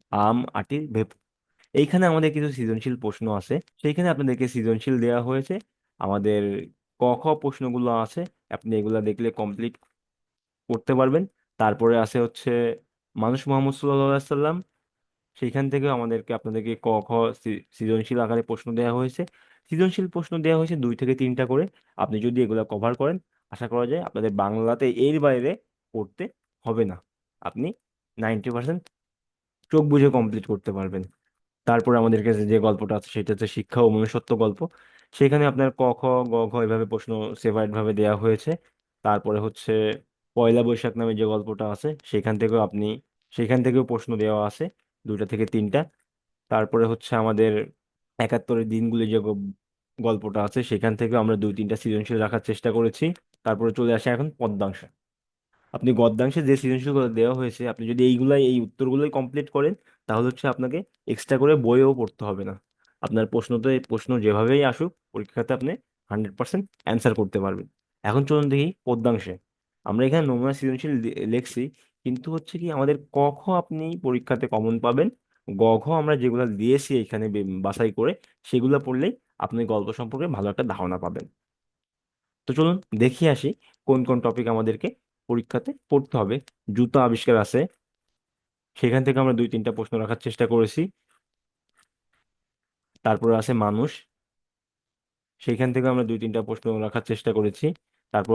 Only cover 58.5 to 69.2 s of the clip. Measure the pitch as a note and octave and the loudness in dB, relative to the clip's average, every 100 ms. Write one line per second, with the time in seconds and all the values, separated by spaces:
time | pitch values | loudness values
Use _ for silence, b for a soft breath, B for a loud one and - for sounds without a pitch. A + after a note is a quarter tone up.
58.5 | B2+ A2 - C3 C3+ D3 C#3+ B2+ C#3+ D3 | 2 -2 -4 0 0 0 -2 -4 -6 -4
59.5 | C#3+ D3 G3+ b b - A2 B2 B2+ C#3+ | -2 -2 -2 b b -4 0 0 -2 -4
60.5 | B2 B2+ D3+ G3 _ - A#2 - C3 C#3 | -2 -4 -6 -10 _ -8 -6 0 2 4
61.5 | D#3 A#2 B2 C3+ C3 A2+ - G#2 G2 G2 | 4 6 6 6 2 -4 -6 -8 -6 -8
62.5 | G2 _ _ _ - - A2 A2 D#3+ - | -12 _ _ _ -10 -2 0 0 -2 -2
63.5 | A#2+ B2+ C3 - A2+ - B2 G#2+ G#2 A2+ | -2 0 0 -2 -6 -2 0 2 4 4
64.5 | C#3+ C3+ A#2 E3+ _ _ A#2+ G2+ - A#2 | 4 2 0 -6 _ _ -12 -8 -6 -2
65.5 | B2+ C3 G#3 _ _ - G#2 G#2+ - B2 | -2 -4 -6 _ _ -6 -4 -4 -6 -4
66.5 | F#3+ G3+ _ - A2 B2+ A2 G2+ G2+ G2 | -4 -6 _ -2 0 2 0 0 -2 -2
67.5 | F#2+ G2 _ _ _ G#2 B2 C#3 D3+ C#3+ | -6 -10 _ _ _ 0 0 2 2 2
68.5 | C#3 D#3+ - - A#2 A#2+ A2+ | 0 0 -4 -4 0 2 0